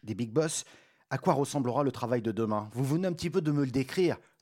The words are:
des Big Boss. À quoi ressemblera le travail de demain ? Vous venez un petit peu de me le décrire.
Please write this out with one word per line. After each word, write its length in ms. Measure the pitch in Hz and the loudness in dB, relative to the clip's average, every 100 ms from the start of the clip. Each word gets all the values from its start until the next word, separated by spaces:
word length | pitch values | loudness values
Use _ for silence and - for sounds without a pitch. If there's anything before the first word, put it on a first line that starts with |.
des 120 | 104 98 | -6 -4
Big 160 | 117 | -2
Boss. 340 | 117 160 - - - - _ - | 0 0 -2 -8 -16 -20 _ -8
À 60 | 143 | -2
quoi 160 | 190 | 2
ressemblera 500 | 139 143 147 123 120 | 2 2 0 0 2
le 80 | 143 | 0
travail 300 | - 120 123 | 0 0 0
de 100 | 110 | 0
demain ? 380 | 107 110 107 107 | 0 0 0 -2
Vous 100 | 110 | -2
venez 240 | 135 156 185 | 0 0 0
un 60 | |
petit 160 | 170 170 | -2 -2
peu 120 | 185 | -2
de 100 | 151 | 0
me 120 | 147 | 0
le 80 | 139 | 0
décrire. 460 | 127 131 - 180 123 - _ | 0 -2 2 2 0 -6 _